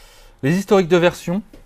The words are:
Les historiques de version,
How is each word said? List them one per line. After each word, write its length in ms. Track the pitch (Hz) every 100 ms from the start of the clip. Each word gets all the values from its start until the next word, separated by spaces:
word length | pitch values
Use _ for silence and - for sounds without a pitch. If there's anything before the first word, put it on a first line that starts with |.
| - - - _
Les 140 | 135 185
historiques 320 | - 202 165
de 100 | 175
version, 440 | 170 - - 190 - -